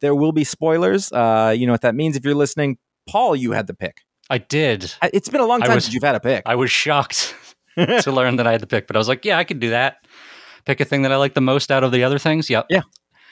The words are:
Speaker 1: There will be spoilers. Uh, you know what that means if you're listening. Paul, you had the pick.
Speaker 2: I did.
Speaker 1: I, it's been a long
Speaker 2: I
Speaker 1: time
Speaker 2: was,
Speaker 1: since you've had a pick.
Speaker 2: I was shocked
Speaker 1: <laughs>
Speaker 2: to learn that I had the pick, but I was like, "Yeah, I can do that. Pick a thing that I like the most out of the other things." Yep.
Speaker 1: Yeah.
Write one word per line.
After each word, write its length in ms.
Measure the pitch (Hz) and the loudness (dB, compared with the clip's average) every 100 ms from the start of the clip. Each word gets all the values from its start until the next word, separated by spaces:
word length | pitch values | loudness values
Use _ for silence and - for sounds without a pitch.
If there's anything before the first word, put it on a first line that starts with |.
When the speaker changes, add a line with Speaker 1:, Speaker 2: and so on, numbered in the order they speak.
Speaker 1:
There 120 | 143 | -2
will 180 | 143 156 | 2 2
be 120 | 156 | 0
spoilers. 680 | 139 - 160 165 185 196 196 | -2 -2 -2 0 2 0 -2
Uh, 440 | - 117 110 110 113 | 0 2 4 2 2
you 80 | 123 | 0
know 80 | |
what 80 | 117 | 0
that 140 | 123 120 | 0 0
means 200 | 160 139 | -2 -2
if 80 | |
you're 120 | 139 143 | -2 0
listening. 420 | 143 - 143 127 _ _ - | 0 0 -4 -4 _ _ -6
Paul, 280 | 208 247 262 | -2 0 0
you 180 | 247 | -2
had 120 | 107 185 | -4 -4
the 80 | |
pick. 280 | - 92 - _ _ - | -8 -10 -12 _ _ -6
Speaker 2:
I 100 | 127 | -6
did. 540 | - 147 147 104 90 - | -2 -2 0 -2 -6 -4
Speaker 1:
I, 80 | - | -2
it's 160 | 196 - | -2 -2
been 120 | 277 | -2
a 40 | 233 | 0
long 180 | 240 | 2
Speaker 2:
I 40 | 226 | 2
Speaker 1:
time 80 | 226 | 2
Speaker 2:
was, 100 | - | 0
Speaker 1:
since 80 | |
you've 100 | 127 | -2
had 120 | 147 117 | 0 0
a 40 | |
pick. 240 | 120 120 - | 0 -2 0
Speaker 2:
I 100 | 123 | -2
was 140 | 127 | 0
shocked 640 | - 151 147 123 - - - - - | 0 0 0 0 -4 -6 -8 -20 -20
Speaker 1:
<laughs> 220 | _ - | _ -2
Speaker 2:
to 340 | 175 240 139 | 0 2 2
learn 240 | 131 127 123 | 2 2 2
that 100 | 117 | 2
I 60 | |
had 100 | 113 | 0
the 60 | 107 | 0
pick, 180 | 110 - | -4 -2
but 100 | 110 | -2
I 40 | |
was 80 | 110 | 0
like, 180 | 131 208 | -2 0
"Yeah, 120 | 175 | 0
I 60 | 180 | -2
can 120 | 151 | -4
do 140 | 117 | -2
that. 340 | 117 135 - _ - - - - - - | 0 -2 -4 _ -20 -20 -20 -20 -16 -6
Pick 160 | 139 | -2
a 40 | 139 | 0
thing 180 | 139 | 0
that 80 | 135 | 2
I 40 | 135 | 2
like 180 | 139 | 2
the 80 | 143 | 2
most 300 | 131 135 - | 2 0 2
out 120 | 135 | 2
of 80 | 131 | 2
the 120 | 123 | 2
other 160 | 127 139 | 2 0
things." 300 | 160 156 151 | 0 0 0
Yep. 180 | 113 - | -2 0
Speaker 1:
Yeah. 120 | 180 - _ _ _ _ | -2 -2 _ _ _ _